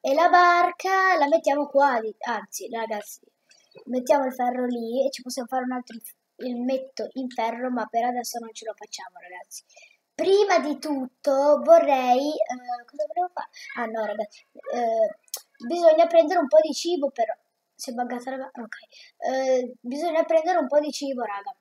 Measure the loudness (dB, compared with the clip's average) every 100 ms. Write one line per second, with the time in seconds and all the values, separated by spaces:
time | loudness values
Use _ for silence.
0 | 0 4 6 8 8 6 2 0 0 2
1 | 4 4 4 2 2 0 2 4 4 2
2 | -4 -8 -6 -6 -8 -14 -10 -8 -6 -8
3 | -10 -20 _ _ _ _ _ -20 -6 -6
4 | 2 2 2 -2 -4 -2 -4 -4 -4 0
5 | 0 0 -12 -10 -4 -4 -4 -6 -10 -18
6 | -20 -20 _ _ -8 -6 -2 -4 -6 -10
7 | -10 -8 -8 -4 -4 -4 -6 -4 -4 -2
8 | -2 -4 -6 -10 -12 -14 -14 -14 -16 -16
9 | -16 -18 -20 -20 -18 -20 _ _ _ _
10 | _ -4 2 4 4 2 0 -6 -6 -6
11 | -6 _ -2 2 4 2 6 6 6 2
12 | 4 2 2 -4 -4 -6 -8 -12 -12 -8
13 | -6 -4 -4 -6 -14 -16 -16 -8 -6 -4
14 | -6 -6 -8 -10 _ -20 -8 -4 -2 0
15 | 0 -2 _ -16 -16 _ -6 4 6 6
16 | 6 4 4 2 4 4 4 -2 -4 -2
17 | -2 -2 -4 -4 _ _ _ _ -12 -8
18 | -6 -6 -8 -10 -10 -14 -16 -16 _ -20
19 | -20 _ -6 -2 0 0 -2 -10 -10 -4
20 | -2 0 2 2 2 0 2 0 0 -6
21 | -6 -6 -6 -8 -12 -18